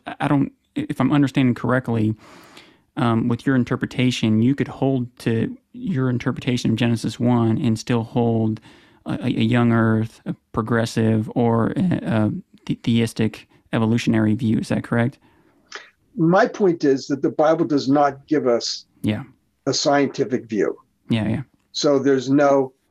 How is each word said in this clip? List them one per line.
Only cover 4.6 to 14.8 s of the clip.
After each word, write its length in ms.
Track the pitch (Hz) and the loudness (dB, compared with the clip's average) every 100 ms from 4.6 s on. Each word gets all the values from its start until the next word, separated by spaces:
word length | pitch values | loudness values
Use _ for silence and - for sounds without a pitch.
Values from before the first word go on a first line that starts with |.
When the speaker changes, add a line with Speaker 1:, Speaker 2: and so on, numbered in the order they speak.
| 127 | -4
Speaker 1:
hold 460 | - 135 131 120 - | -2 -2 -2 -4 -6
to 360 | 120 113 - - _ | -2 -2 -2 -6 _
your 360 | 247 - 131 131 | -10 -4 -2 -2
interpretation 600 | 120 135 - - 123 123 | -2 -4 -4 -4 -2 0
of 60 | 110 | 0
Genesis 420 | 120 113 - - | 0 0 -4 -2
one 380 | 120 120 113 110 | 0 2 2 0
and 200 | 117 110 | 0 -2
still 240 | - 120 | -2 -2
hold 560 | 113 123 117 113 110 107 - - _ _ | -2 -2 0 0 0 -4 -10 -20 _ _
a, 80 | - | -8
a, 100 | - 123 | -4 -4
a 20 | - | 0
young 280 | 113 120 120 | 2 2 4
Earth, 480 | 113 113 110 110 - - | 4 2 0 -2 -8 -12
a 80 | - _ | -12 _
progressive, 760 | 120 110 117 113 117 110 110 107 | -6 -2 0 0 0 0 0 -2
or 380 | - 117 113 113 - | -2 0 2 0 0
a, 40 | 180 - | 0 0
a 300 | - 113 107 180 - - - | 0 0 0 -2 -10 -12 -8
the-, 120 | 120 | -4
theistic 680 | - 117 113 - 110 - - _ _ | 0 0 0 0 -2 -4 -16 _ _
evolutionary 600 | 117 110 117 - 113 107 | 0 2 0 0 2 2
view. 240 | 107 113 110 | 0 0 -2
Is 100 | - | -2
that 160 | 117 | -4